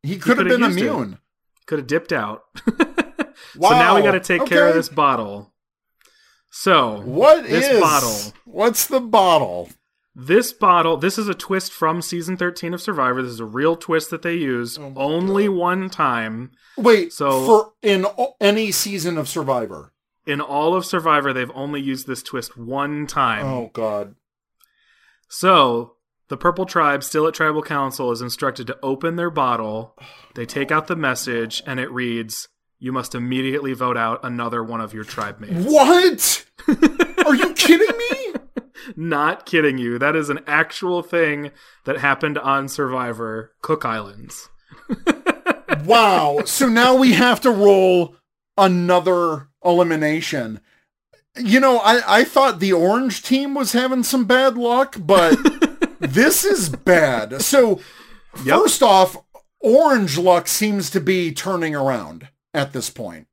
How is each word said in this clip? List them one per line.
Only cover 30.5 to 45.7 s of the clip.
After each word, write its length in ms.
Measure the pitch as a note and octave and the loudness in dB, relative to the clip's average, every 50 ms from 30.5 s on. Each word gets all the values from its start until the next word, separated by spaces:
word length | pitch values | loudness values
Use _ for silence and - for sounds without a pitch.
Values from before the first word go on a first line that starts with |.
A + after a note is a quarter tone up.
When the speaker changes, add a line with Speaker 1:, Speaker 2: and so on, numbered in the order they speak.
| - C#3+ C#3 C3+ | -6 -8 -4 -2
Speaker 2:
out 160 | D#3 D#3 D#3 | -2 -4 -2
the 80 | - F3 | -4 -6
message, 680 | D#3+ D#3 C3+ B2+ A#2 - C3 A#2+ A#2 A2+ A2+ - - - | -4 -2 -4 -4 -4 -6 -6 -6 -6 -6 -6 -8 -12 -10
and 160 | - C3 C3 | -8 -8 -8
it 120 | C3 - | -8 -8
reads, 560 | B2+ B2 B2 A#2+ A#2 A#2 A2+ A2 G#2+ - - _ _ _ _ _ _ _ | -8 -6 -6 -4 -6 -6 -8 -10 -12 -14 -14 _ _ _ _ _ _ _
"You 120 | - B2+ | -10 -8
must 220 | B2+ C3 A#2+ - - | -8 -8 -8 -8 -10
immediately 600 | B2+ A#2+ B2 B2+ C3 C3 C3+ C3 D3 C#3+ C3+ C3 | -8 -6 -4 -4 -4 -4 -4 -4 -4 -6 -6 -6
vote 240 | A#2+ B2+ B2 B2 | -4 -4 -4 -2
out 220 | A#2+ A2+ A2+ A#2 - - | -2 -2 -2 -4 -6 -8
another 400 | B2+ A#2+ A#2+ A#2+ A#2 A#2 A#2+ A2+ | -10 -8 -6 -6 -6 -6 -6 -8
one 180 | A2 A#2 A2+ | -6 -8 -8
of 100 | A2 G#2+ | -10 -10
your 120 | G#2 G#2+ G#2+ | -12 -14 -14
tribe 360 | - - - G#2+ G2+ - - | -12 -10 -8 -8 -10 -10 -14
mates." 240 | G#2+ G#2 F#3 E3+ F3+ | -10 -8 -6 -4 -2
Speaker 1:
What? 840 | C4 D4+ D4+ C4+ C4 F4+ F4 F#4 F#4 C#4 - - - - - - _ _ _ - | 0 2 2 4 4 4 4 4 2 0 0 -2 -4 -4 -4 -8 _ _ _ -4
Speaker 2:
<laughs> 560 | - C#4+ - A#3 A#3 - - F4+ - - - - | -4 0 2 0 0 0 -2 -6 -4 -2 -2 0
Speaker 1:
Are 80 | D#4 C#4+ | 2 2
you 180 | B3 - F4 - | 2 0 -4 -2
kidding 420 | - - - E4 E4+ G#4+ G4+ C4 | -2 4 4 4 4 4 0 0
me? 380 | A#4 A#4+ A#4+ - C5+ C5 G#4 E4 C4 - - _ - - _ _ - - C4 G#3 | -4 -4 -6 -6 -6 -8 -10 -10 -12 -14 -12 _ -16 -16 _ _ -20 -20 -18 -14
Speaker 2:
Not 500 | - D#3+ E3+ D#3+ C#3+ D3 D#3 F3 - - | -10 -6 -4 -2 -2 -2 -2 -2 -6 -10
kidding 320 | - - E3 D3+ D3 C3+ | -2 0 2 2 2 0
you. 220 | C3 B2 A#2 A#2+ A#2+ | 0 -4 -6 -4 -2
That 160 | C3+ C#3+ D#3 | -2 0 0
is 160 | D#3+ D3+ C#3+ | -2 -2 -4
an 80 | C#3+ D3 C#3+ | -6 -8 -4
actual 560 | - D3 D3+ D#3+ D#3 - - - F3+ F3+ F3 E3 | -2 0 0 0 -2 -6 -8 -6 -4 -4 -4 -4
thing 480 | E3+ - E3+ E3 D3+ D3 C#3+ D3 C#3+ - _ _ _ _ _ _ | -4 -2 0 0 0 -2 -6 -8 -12 -14 _ _ _ _ _ _
that 140 | - C#3 C3+ | -8 -6 -2
happened 400 | C3+ C#3+ C3+ - - C#3+ D3 D3 | 0 0 0 0 -2 -4 -4 -4
on 280 | B2+ C3+ C#3 C#3 C3+ | -2 0 -2 -2 -2
Survivor, 840 | C#3 - - C#3+ C3 B2+ B2+ B2 A#2+ A#2 G#2+ A#2 A2+ A2 A2 A2 _ _ _ | -6 -6 -6 -4 -4 -4 -6 -6 -6 -8 -8 -8 -10 -10 -10 -12 _ _ _
Cook 240 | - - D#3 D3+ - | -6 -4 -4 -4 -4
Islands. 640 | A#2+ A2+ A2 G#2 G#2 G2+ G#2 - - - - - - - - _ _ - - - - | -6 -6 -6 -8 -12 -16 -20 -20 -18 -18 -20 -20 -20 -20 -20 _ _ -20 -20 -10 -10
<laughs> 400 | B3+ - - F4 - - - F4+ - - - F#4 - - - - | -10 -4 -2 -2 -2 0 -2 -4 -4 -4 -2 -4 -4 -4 -4 -6